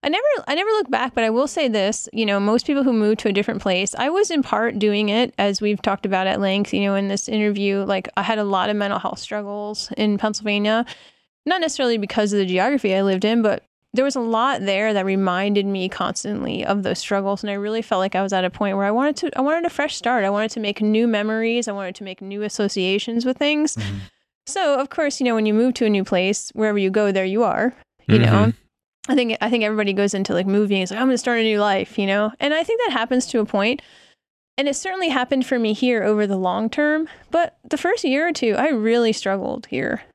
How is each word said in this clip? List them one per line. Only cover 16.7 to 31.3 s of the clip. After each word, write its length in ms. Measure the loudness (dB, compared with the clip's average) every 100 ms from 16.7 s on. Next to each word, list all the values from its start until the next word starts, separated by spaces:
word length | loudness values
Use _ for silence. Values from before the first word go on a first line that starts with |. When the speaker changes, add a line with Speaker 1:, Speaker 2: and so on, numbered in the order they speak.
| -2
Speaker 1:
those 160 | -2 -4
struggles. 440 | -2 -2 -2 -4
And 80 | -4
I 40 |
really 280 | -6 -4 -4
felt 160 | -2 -2
like 140 | 0
I 80 | 0
was 100 | 0
at 120 | 0
a 60 | -2
point 260 | -2 -2 0
where 80 |
I 60 | 0
wanted 260 | 0 0 -2
to, 220 | -4 -2
I 20 |
wanted 240 | 0 0
a 60 | -2
fresh 260 | -2 -4 -2
start. 260 | -2 0
I 80 | 0
wanted 200 | 0 -2
to 80 | -4
make 220 | -4 0
new 240 | 2 2 2
memories. 580 | 0 0 -2 0 -2 -4
I 60 |
wanted 220 | -6 -8 -10
to 80 |
make 160 | -14 -12
new 220 | -10 -6
associations 840 | -6 -2 -2 0 0 0 0 -2
with 140 | -2 0
things. 360 | 0 2 0 -2
Speaker 2:
Mm-hmm. 200 | -6 -6 -10 _ _ _ -10
Speaker 1:
So, 320 | -2 0 0
of 120 | -2
course, 280 | -2 -2 0
you 60 |
know, 100 | 0
when 120 | 2 2
you 80 |
move 200 | 4 2
to 120 | 2 2
a 40 |
new 140 | 2
place, 460 | 2 0 2 -2 -6
wherever 240 | -2 0 2
you 120 | 2
go, 200 | 2 2
there 140 | 2
you 180 | 0 2
are, 320 | 2 2 -2 -4 _ _ 4
you 120 | 6
know? 60 | 6
Speaker 3:
Mm-hmm. 240 | 6 4 0 _ _ _ _ 0
Speaker 1:
I 60 |
think, 240 | 2 2 0
I 80 | 0
think 140 | 2
everybody 280 | 2 2 0
goes 220 | 2 2
into, 200 | 0 0
like, 140 | 0 2
moving, 340 | 2 4 2
it's 80 | 0
like, 80 | 0
"I'm 60 | 2
gonna 100 | 2
start 220 | 2